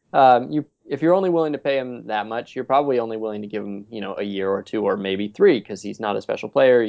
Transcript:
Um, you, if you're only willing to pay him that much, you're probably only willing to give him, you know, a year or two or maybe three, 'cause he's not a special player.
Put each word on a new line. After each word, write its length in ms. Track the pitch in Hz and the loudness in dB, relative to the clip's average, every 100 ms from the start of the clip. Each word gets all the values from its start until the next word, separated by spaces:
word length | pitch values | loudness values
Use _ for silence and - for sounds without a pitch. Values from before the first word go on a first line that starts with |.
| _ | _
Um, 380 | 139 135 123 131 | 4 6 6 2
you, 140 | 151 143 _ - | -4 -6 _ -10
if 120 | 139 | -2
you're 120 | 160 | 2
only 160 | 185 190 | 2 2
willing 240 | 170 156 | 0 0
to 60 | 143 | -2
pay 180 | 147 135 | -2 -2
him 300 | 127 120 113 | -4 -8 -6
that 180 | 107 107 | -6 -4
much, 280 | 113 123 131 | -8 -8 -10
you're 100 | 120 | 0
probably 240 | 135 143 127 | 2 2 0
only 180 | 113 113 | -2 -4
willing 240 | 110 104 | -6 -6
to 40 | 104 | -8
give 160 | 107 | -8
him, 220 | 101 101 104 | -8 -10 -12
you 120 | 113 | -10
know, 120 | 98 95 | -10 -8
a 60 | |
year 260 | 101 98 95 | -6 -4 -2
or 140 | 98 | -2
two 180 | 98 110 | -4 -4
or 140 | 101 101 | -2 -2
maybe 300 | 98 95 104 | -2 -4 -4
three, 320 | - 202 127 | 2 4 4
'cause 200 | - 98 | -2 -10
he's 180 | 101 101 | -10 -6
not 180 | 110 104 | -4 -4
a 40 | |
special 280 | - 110 120 | -4 -8 -4
player. 320 | 139 135 123 | 2 6 6